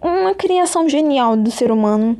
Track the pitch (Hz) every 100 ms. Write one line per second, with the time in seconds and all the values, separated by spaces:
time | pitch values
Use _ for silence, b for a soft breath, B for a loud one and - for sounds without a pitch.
0 | 339 359 381 392 392 359 359 349 330 285
1 | 311 277 233 220 220 - 240 220 214 214
2 | 226 233